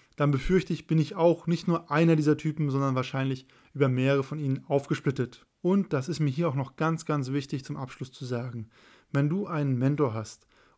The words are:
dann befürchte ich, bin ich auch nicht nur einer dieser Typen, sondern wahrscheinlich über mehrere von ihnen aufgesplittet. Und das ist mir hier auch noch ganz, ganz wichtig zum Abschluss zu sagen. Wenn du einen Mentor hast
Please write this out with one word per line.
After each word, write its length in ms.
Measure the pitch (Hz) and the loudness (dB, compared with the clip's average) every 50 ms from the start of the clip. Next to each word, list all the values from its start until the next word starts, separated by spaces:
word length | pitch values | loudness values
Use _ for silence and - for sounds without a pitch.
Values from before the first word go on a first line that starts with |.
| _ _ _ | _ _ _
dann 160 | - 147 147 | 0 2 2
befürchte 420 | 143 131 - - 185 190 - - 170 | 2 2 2 2 2 2 2 0 -4
ich, 140 | 160 - | -6 -2
bin 120 | - 156 160 | 0 2 2
ich 180 | 151 - - | 2 0 0
auch 300 | 185 165 175 165 165 - | 2 4 4 4 2 0
nicht 200 | 165 170 165 - | -2 -2 -2 0
nur 240 | - 170 165 - - | 0 0 0 0 -2
einer 240 | 143 151 165 165 165 | 2 4 4 4 4
dieser 220 | 156 151 147 151 | 4 4 4 2
Typen, 340 | 147 - 156 151 156 156 143 | 2 0 -4 -2 -2 -2 -2
sondern 240 | 131 139 139 139 131 | 0 0 0 0 0
wahrscheinlich 520 | 127 123 - - 135 135 135 135 131 - _ _ _ _ _ - | -2 -2 -4 -4 -4 -2 -2 -4 -6 -8 _ _ _ _ _ -2
über 160 | 139 143 135 | 0 2 2
mehrere 340 | 127 127 127 135 139 139 135 | 2 2 2 2 2 2 0
von 160 | 135 151 156 | -2 -6 -4
ihnen 260 | 147 135 131 131 - - | -2 -2 -2 -2 -2 0
aufgesplittet. 800 | 143 143 139 - 151 - - 151 135 - 127 120 - - _ _ _ _ - | 0 0 0 0 -4 -2 -2 -2 0 0 -2 -4 -6 -14 _ _ _ _ 0
Und 300 | 175 190 202 190 - - | 2 2 2 2 0 -2
das 160 | 135 131 - | -4 -2 -2
ist 120 | 165 - | -2 0
mir 100 | 156 147 | 0 0
hier 180 | 131 147 170 170 | 0 0 -2 0
auch 60 | 127 | 0
noch 220 | 139 131 - - | -2 -4 -6 -4
ganz, 300 | - 160 160 165 160 - | -2 -2 -2 -2 -2 -2
ganz 260 | - 151 147 131 123 135 | -4 -2 -2 -2 -2 -4
wichtig 320 | 143 135 - - 135 131 | -4 -4 -4 -6 -6 -4
zum 120 | - 143 | -6 -6
Abschluss 360 | 147 135 127 - - 131 - - | -8 -8 -10 -10 -12 -12 -12 -12
zu 120 | - 135 | -12 -8
sagen. 440 | 123 127 117 120 127 117 117 110 - _ _ - - - _ _ _ - | -6 -6 -6 -6 -6 -8 -10 -12 -12 _ _ -20 -20 -20 _ _ _ 0
Wenn 160 | 139 143 147 | 0 2 2
du 180 | 160 196 208 | 0 -2 -4
einen 300 | - 175 151 147 139 131 | -4 -4 -2 0 0 0
Mentor 380 | 120 127 135 147 147 151 123 107 | 2 2 2 2 2 0 0 -2
hast 320 | 113 110 - - - _ _ _ _ _ _ _ | -4 -8 -8 -12 -18 _ _ _ _ _ _ _